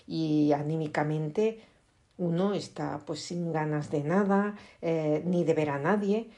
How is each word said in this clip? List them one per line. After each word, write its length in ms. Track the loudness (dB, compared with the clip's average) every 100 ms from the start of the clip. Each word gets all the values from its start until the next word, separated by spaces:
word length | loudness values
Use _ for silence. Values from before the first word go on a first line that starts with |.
| -6
y 460 | -2 2 4 4
anímicamente 1200 | 2 0 -2 -2 -2 0 0 -2 0 0 -2 -18 _ _ _ _ -4
uno 380 | -2 2 0
está, 460 | 0 -6 -6 -6 -6 -8
pues, 160 | -10
sin 280 | -6 -6 -2
ganas 380 | -2 0 -2 -2
de 140 | -2
nada, 520 | 0 2 4 2 0 -6 -18 -6
eh, 420 | -2 0 0 0 2
ni 180 | 0
de 120 | 2 2
ver 160 | 2
a 80 | 0
nadie. 500 | 2 2 2 0 -2